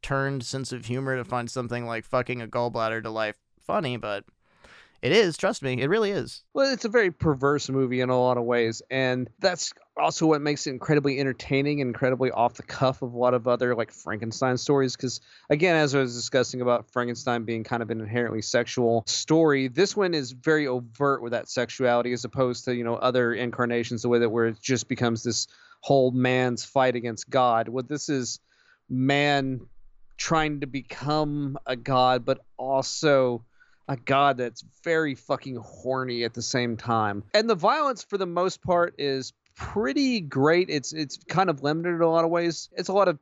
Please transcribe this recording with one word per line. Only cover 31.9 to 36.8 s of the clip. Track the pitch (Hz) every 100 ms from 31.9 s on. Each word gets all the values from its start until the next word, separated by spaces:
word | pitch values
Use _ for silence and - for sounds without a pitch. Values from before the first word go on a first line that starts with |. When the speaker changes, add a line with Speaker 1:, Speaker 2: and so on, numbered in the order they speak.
| 131 127 127 117
Speaker 2:
but | 135 - -
also | 127 135 135 - 156 139 127 120 113 _ _ _ -
a | 135
god | - 135 143 127
that's | 123 117 - _
very | - 160 156 131
fucking | _ 139 135 123
horny | 107 - 127 131 131 120
at | 117
the | 117
same | 113 135 123
time. | 110